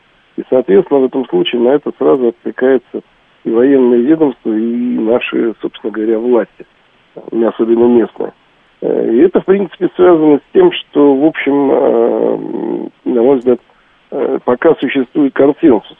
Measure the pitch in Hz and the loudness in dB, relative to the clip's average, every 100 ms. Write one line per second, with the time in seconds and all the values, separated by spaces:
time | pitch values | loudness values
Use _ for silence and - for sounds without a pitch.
0 | _ _ _ - - 131 120 196 - 139 | _ _ _ -12 -4 -2 2 2 2 0
1 | 131 135 120 - - 120 117 147 139 - | 0 -2 -4 -2 -2 0 0 0 -2 -4
2 | 143 147 120 - 117 110 127 131 - 113 | 0 0 0 -4 -8 -4 0 0 -2 -14
3 | - _ _ _ - 113 127 139 123 120 | -14 _ _ _ -4 0 2 4 4 2
4 | 120 160 151 120 117 110 117 120 123 123 | 2 2 0 -2 -4 -4 -2 -4 -4 -4
5 | 110 120 - 127 117 104 - - 113 104 | 0 -2 -2 -4 -4 -4 -10 -10 -10 -6
6 | 110 110 120 120 98 - - _ _ _ | -4 -2 0 0 0 -8 -20 _ _ _
7 | _ - - 113 113 - 117 117 120 120 | _ -20 -8 -2 -2 -2 0 2 4 2
8 | 104 - 98 - _ _ _ _ - - | 0 -4 -12 -12 _ _ _ _ -4 -2
9 | 117 113 180 196 175 196 190 - 170 - | 0 2 2 2 -2 -2 -4 -6 -6 0
10 | 180 165 156 143 - - 180 - - 143 | 2 4 4 0 0 2 2 0 -6 0
11 | 143 135 156 156 - 139 139 135 135 117 | 2 2 0 -2 -2 -2 0 0 0 0
12 | 117 113 113 113 107 113 113 117 - - | 0 0 -2 -4 -6 -8 -6 -8 -10 -10
13 | - 127 117 139 123 120 _ _ _ _ | -4 0 2 2 0 -2 _ _ _ _
14 | _ 143 127 135 - 123 170 151 135 143 | _ -6 -6 -4 -4 0 2 0 -2 -4
15 | 123 - 139 - 143 143 160 110 - - | -4 -2 -2 2 0 2 2 2 -2 -14